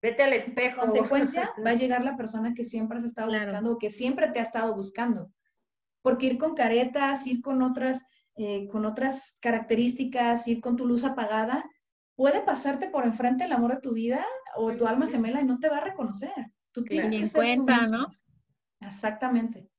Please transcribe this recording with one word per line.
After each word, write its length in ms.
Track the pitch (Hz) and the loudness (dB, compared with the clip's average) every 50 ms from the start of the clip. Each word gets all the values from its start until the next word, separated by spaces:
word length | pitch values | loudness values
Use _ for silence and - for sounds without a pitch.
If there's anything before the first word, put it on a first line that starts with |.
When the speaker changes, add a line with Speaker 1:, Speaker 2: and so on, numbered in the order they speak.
| - | 0
Speaker 1:
Vete 200 | 226 226 233 277 | -2 2 4 4
al 100 | 277 254 | 4 4
Speaker 2:
En 60 | 220 | 2
Speaker 1:
espejo. 400 | - - - - 247 247 247 254 | 0 -2 -2 0 0 0 0 0
Speaker 2:
consecuencia, 680 | 240 226 214 247 - - 277 277 277 277 - 339 370 415 - | 0 2 4 4 4 4 4 2 2 2 0 -2 -2 -4 -4
Speaker 1:
<laughs> 80 | - 214 | -2 0
Speaker 2:
va 40 | 226 | 2
a 40 | 233 | 2
llegar 300 | 233 262 254 247 247 247 | 2 2 2 2 2 0
la 120 | 277 269 | -2 -2
persona 360 | 254 240 220 - 220 220 240 240 | -4 -6 -6 -4 -4 -2 -2 -2
que 100 | 240 233 | -4 -6
siempre 340 | - - 226 220 220 233 240 | -6 -4 -4 -4 -4 -4 -4
has 60 | 233 | -6
estado 240 | 240 233 - 220 226 | -6 -6 -4 -4 -2
Speaker 3:
Claro. 160 | 220 214 208 | 0 0 -2
Speaker 2:
buscando 260 | 202 196 208 220 233 233 | -2 -4 -2 -2 -2 -2
o 60 | 233 | -2
que 120 | 214 208 | -2 -6
siempre 380 | 208 - 247 247 277 359 330 240 | -4 -2 -2 -2 2 2 0 0
te 80 | 240 240 | 0 -2
ha 40 | 226 | -4
estado 320 | - - 233 226 226 214 | -4 -4 -4 -2 -2 -2
buscando. 560 | 196 196 196 - - 240 240 220 196 165 - _ _ _ _ _ _ _ _ _ _ _ _ _ _ _ | -4 -6 -8 -6 -4 -2 -2 -2 -2 -4 -12 _ _ _ _ _ _ _ _ _ _ _ _ _ _ _
Porque 240 | 254 233 247 262 | 2 2 4 2
ir 120 | 262 247 247 | 0 0 2
con 160 | 302 320 320 | 0 -2 0
caretas, 720 | - 247 226 226 233 254 254 - 285 277 269 277 269 - | 0 0 2 4 2 2 2 0 0 0 0 0 -2 -2
ir 140 | 262 254 240 - | -2 -4 -2 -2
con 200 | 277 269 262 254 | 0 0 2 2
otras, 420 | 254 254 254 254 262 262 254 - _ _ _ _ _ _ | 2 0 0 0 -2 -2 -2 -6 _ _ _ _ _ _
eh, 300 | - 214 208 202 196 202 202 | -8 -6 -4 -4 -4 -6 -4
con 160 | - 220 214 | -4 -2 -2
otras 520 | 214 214 254 262 269 269 - - - - _ | -2 -2 0 -2 -2 -2 -4 -8 -14 -18 _
características, 1040 | - 240 226 226 226 - 226 220 240 247 247 - 269 254 - 247 240 240 240 233 - 240 | 0 0 0 0 2 2 2 4 4 2 2 0 -4 -4 0 0 2 2 2 2 2 0
ir 120 | 233 233 | -2 0
con 160 | - 247 240 | 0 -2 0
tu 100 | 240 254 | 0 2
luz 180 | 240 240 233 247 | 2 2 2 2
apagada, 600 | 269 254 254 226 208 220 220 220 233 254 302 - - _ _ _ _ _ _ _ _ _ | 0 -2 -2 -2 0 0 0 0 0 0 -2 -2 -6 _ _ _ _ _ _ _ _ _
puede 240 | - 262 277 294 403 427 | 2 4 4 4 4 2
pasarte 460 | - 302 269 - 277 277 254 381 - | 0 -2 0 -2 -2 -2 -2 -4 -4
por 160 | - 285 247 | -2 0 0
enfrente 400 | 240 220 - 247 247 262 254 359 | 0 0 2 2 2 2 2 0
el 80 | 359 294 | 0 0
amor 220 | 240 233 233 262 | 2 2 2 0
de 40 | 269 | -2
tu 120 | - 269 233 | -2 -4 -4
vida 320 | 226 226 233 247 285 359 440 523 - - - - | -2 0 0 0 0 -2 -4 -8 -8 -12 -10 -6
o 160 | - 226 226 233 | -2 -2 -2 0
tu 140 | 240 233 | 0 0
alma 180 | 220 233 262 311 | 2 2 2 2
Speaker 1:
Ujú. 80 | - - | 0 0
Speaker 2:
gemela 260 | 247 226 220 254 294 | 0 0 0 0 0
y 40 | 285 | 2
no 140 | 254 254 247 | 2 0 2
te 80 | - 311 | 2 0
va 100 | 294 294 | 0 0
a 60 | 302 | -2
reconocer. 480 | 381 381 - 254 202 196 - 254 330 392 330 240 - _ _ _ _ _ | -4 -4 -4 -6 -6 -6 -6 -8 -10 -8 -10 -12 -12 _ _ _ _ _
Tú 120 | 240 233 | -8 -6
Speaker 1:
Claro. 240 | - - - 220 220 | -2 -2 0 0 0
Speaker 2:
tienes 40 | 220 | 0
Speaker 3:
Ni 60 | 214 | 0
Speaker 2:
que 40 | 208 | -2
Speaker 3:
en 60 | 214 | 0
Speaker 2:
ser 100 | - - 233 240 247 | 2 2 4 4 4
tú 80 | 254 269 | 2 4
Speaker 3:
cuenta, 160 | 254 247 240 233 | 4 4 4 4
Speaker 2:
mismo. 140 | 220 220 233 | 4 2 -2
Speaker 3:
¿no? 80 | 269 - - _ _ _ _ _ _ _ _ _ _ _ _ _ | -2 -4 -8 _ _ _ _ _ _ _ _ _ _ _ _ _
Speaker 2:
Exactamente. 880 | 202 202 - - - 214 214 - 262 254 240 233 226 226 - 190 185 - _ | -18 -16 -12 -4 -4 -4 -4 -2 -2 0 2 2 0 0 -6 -8 -16 -20 _